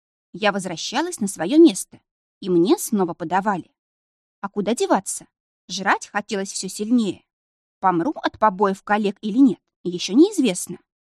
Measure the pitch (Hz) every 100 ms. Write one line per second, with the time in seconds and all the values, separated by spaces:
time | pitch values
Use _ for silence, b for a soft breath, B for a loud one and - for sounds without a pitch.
0 | _ _ _ 175 208 196 185 165 - 233
1 | 349 349 196 - 170 302 320 - - -
2 | _ _ _ - 156 175 185 254 - 208
3 | 175 165 165 180 208 185 - _ _ _
4 | _ _ _ _ 196 202 202 247 381 233
5 | - - - _ _ _ - 185 190 330
6 | - 208 - 202 196 - 190 - 214 240
7 | 202 - _ _ _ _ _ _ 190 175
8 | 247 - - - 220 190 202 190 - 208
9 | 220 - 214 220 269 165 _ _ 175 175
10 | - 220 381 392 247 180 - 170 _ _